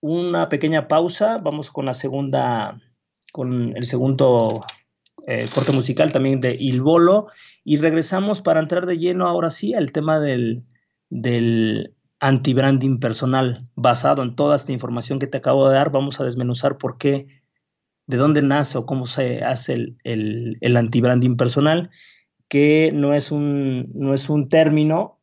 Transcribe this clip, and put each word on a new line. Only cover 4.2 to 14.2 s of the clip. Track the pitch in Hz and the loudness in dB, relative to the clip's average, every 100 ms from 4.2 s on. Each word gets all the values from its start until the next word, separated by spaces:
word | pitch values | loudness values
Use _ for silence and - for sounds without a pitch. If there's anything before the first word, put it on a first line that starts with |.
| 135 123 113 110 - - _ _ _ - - | 4 4 2 -2 -8 -18 _ _ _ -20 -8
eh, | 117 117 | -6 -4
corte | - 135 | -2 0
musical | 139 123 127 156 | 0 0 0 0
también | 139 135 135 | 2 0 0
de | 127 120 | 0 -2
Il | 139 127 | -2 0
Bolo, | 135 165 170 202 208 - - _ | 4 4 6 4 0 -14 -20 _
y | - 151 | -2 2
regresamos | 160 160 160 185 202 196 | 2 0 -2 -2 -2 -2
para | 190 160 | 0 0
entrar | 156 175 180 | 2 -2 -2
de | 175 | -2
lleno | 170 180 180 | -2 0 0
ahora | 175 165 | 0 -2
sí | 156 202 | -4 -4
al | 233 143 | -2 -2
tema | 151 151 156 | -2 0 0
del, | 147 127 117 113 - _ _ _ _ | 0 0 -2 -4 -10 _ _ _ _
del | - 120 120 117 117 110 107 - _ _ _ | -6 -2 0 2 2 0 -2 -6 _ _ _
anti-branding | 139 135 135 127 135 135 135 127 | 0 2 2 2 2 2 0 -2
personal. | 123 110 127 131 131 123 - - | -2 -2 -2 0 0 -4 -10 0
Basado | 123 120 143 143 | 2 2 2 0